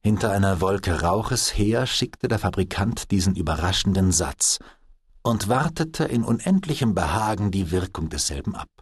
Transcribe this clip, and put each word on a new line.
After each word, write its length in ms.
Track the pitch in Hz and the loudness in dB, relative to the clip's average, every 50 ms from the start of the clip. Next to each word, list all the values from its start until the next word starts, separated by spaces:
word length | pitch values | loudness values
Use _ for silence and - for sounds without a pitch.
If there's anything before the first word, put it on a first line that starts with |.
Hinter 320 | _ 107 107 101 - 110 98 | _ 2 2 2 2 0 2
einer 280 | 101 98 98 95 82 | 2 2 2 2 2
Wolke 420 | 90 95 98 101 - 95 87 76 85 | 2 0 0 0 0 0 0 0 2
Rauches 540 | 85 90 107 110 - 127 117 - - - | 0 0 0 0 0 -2 -2 -2 -2 0
her 300 | - 104 104 110 123 127 | 0 2 2 2 0 0
schickte 420 | 123 - - - 123 - - - - | -2 -2 -2 -2 -4 -4 -6 -2 -2
der 100 | 110 104 | -2 0
Fabrikant 720 | - 98 - - 92 87 - - 101 107 120 - - - | 0 -2 0 0 -2 -2 0 -2 -2 -2 -2 -4 -4 -2
diesen 260 | 101 98 87 98 90 | 0 2 2 2 0
überraschenden 760 | 90 87 76 82 78 85 87 95 - - 101 95 95 95 92 87 | 0 0 -2 0 0 0 0 0 0 2 2 2 4 4 4 4
Satz 460 | - 87 - - _ - - - - - - - _ _ - - _ _ _ _ - _ | 2 0 -2 -2 _ 0 0 0 -2 -6 -16 -20 _ _ -20 -20 _ _ _ _ -4 _
und 260 | 120 117 104 - 98 | 0 0 0 0 0
wartete 560 | 120 131 147 160 160 - 160 160 - - 156 | 0 0 0 0 -2 -4 -6 -4 -2 -4 -2
in 200 | - - 120 113 | 0 0 -2 0
unendlichem 720 | - 120 120 - - 190 190 196 151 147 - 135 117 98 | 0 0 0 2 2 2 2 2 0 -2 0 2 2 2
Behagen 560 | 90 87 78 76 110 110 107 110 95 104 101 | 2 0 0 0 0 0 0 0 0 0 0
die 200 | 90 98 95 78 | 0 0 -2 0
Wirkung 380 | 87 92 90 90 - - 80 78 | 0 -2 -2 -2 -6 -6 -6 -6
desselben 460 | 76 73 - - 73 69 69 - - | -4 -4 -4 -4 -4 -4 -6 -6 -6
ab. 160 | - - - _ _ | -8 -10 -14 _ _